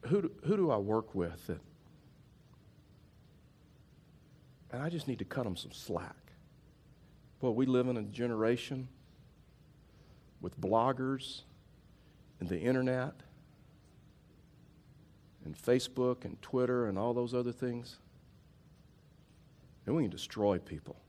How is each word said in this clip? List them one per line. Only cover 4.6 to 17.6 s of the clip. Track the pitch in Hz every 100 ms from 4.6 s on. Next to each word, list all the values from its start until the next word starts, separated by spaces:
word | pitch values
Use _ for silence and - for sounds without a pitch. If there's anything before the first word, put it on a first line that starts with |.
| -
and | 120
I | 151
just | 170 143
need | 120
to | -
cut | - 113
'em | 90
some | -
slack?" | - - 90 - - - - - - - - - - - - - -
Well, | 127 113
we | 131
live | 127 127
in | 123
a |
generation | 104 104 120 110 110 123 - 135 127 - - - - - - - - - - - - - - -
with | - -
bloggers | 95 110 120 127 131 135 - - - - - - - - - - - -
and | 90
the | 87
internet | 110 131 127 127 131 - - - - - - - - - - - - - - - - - - - - - - - 78
and | 76
Facebook | - 127 - - 127 123 -
and | -
Twitter | - 127 123 123 113
and | 95
all | 113
those | 120 120
other | 123 123
things. | 120